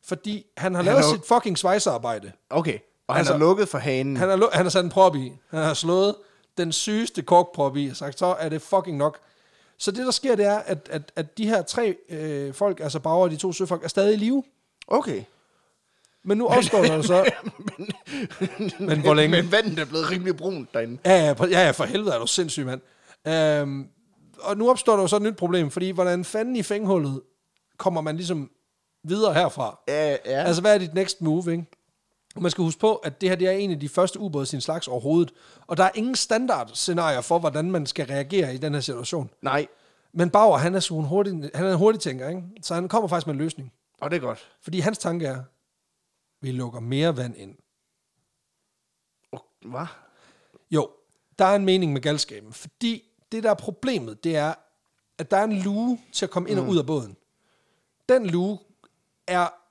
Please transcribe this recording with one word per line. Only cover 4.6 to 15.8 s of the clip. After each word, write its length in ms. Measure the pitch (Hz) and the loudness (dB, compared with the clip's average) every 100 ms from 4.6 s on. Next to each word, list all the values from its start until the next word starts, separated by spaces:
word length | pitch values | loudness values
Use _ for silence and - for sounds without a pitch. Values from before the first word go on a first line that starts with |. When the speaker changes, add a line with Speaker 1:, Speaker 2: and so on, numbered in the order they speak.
| 185 | 2
Speaker 1:
har 40 | |
sat 140 | 190 | 2
en 60 | 180 | 0
prop 240 | - 190 147 | 6 6 4
i. 160 | 131 120 _ | -6 -12 _
Han 100 | 160 | -2
har 140 | 156 | -2
slået 420 | 151 165 180 202 208 - _ _ - | 0 0 2 2 0 -12 _ _ -6
den 140 | 170 | -4
sygeste 500 | 151 - 214 233 - | -2 -2 -2 -2 -6
korkprop 560 | 139 175 175 - 139 135 | 4 4 4 0 -2 0
i 100 | 143 | -6
og 80 | 127 | -6
sagt, 240 | 143 139 | -10 -2
"Så 60 | 180 | -2
er 240 | 180 156 | 0 -4
det 120 | 156 | -6
fucking 360 | - 196 185 147 | 0 -2 0 -2
nok." 220 | 147 147 _ _ _ _ _ _ | -2 -2 _ _ _ _ _ _
Så 140 | - | -6
det, 140 | 202 254 | -2 -2
der 60 | |
sker, 240 | 226 269 220 | -2 0 2
det 100 | 202 | 4
er, 120 | 208 | 2
at, 320 | - 151 - | -2 -8 -6
at, 200 | 156 151 - | -10 -8 -10
at 220 | 156 - | -8 -4
de 100 | 214 | 0
her 140 | 220 | 0
tre, 340 | 180 - 226 180 _ | 0 -2 -2 -2 _
øh, 440 | 165 156 143 139 | -10 -6 -6 -6
folk, 260 | 131 202 175 | -2 -2 0
altså 200 | 156 147 | -4 -4
Bauer 240 | 160 165 | 0 4
og 80 | 180 | 4
de 40 | 156 | 2
to 160 | 190 | -4
søfolk, 300 | 165 185 175 | -4 -4 -4
er 40 | 165 | -4
stadig 260 | - 196 | 2 2
i 40 | 214 | 4
live. 260 | 214 269 254 _ _ _ - | 2 0 -2 _ _ _ -2
Speaker 2:
Okay. 360 | 262 285 113 - _ _ _ _ _ | 0 0 -6 -8 _ _ _ _ _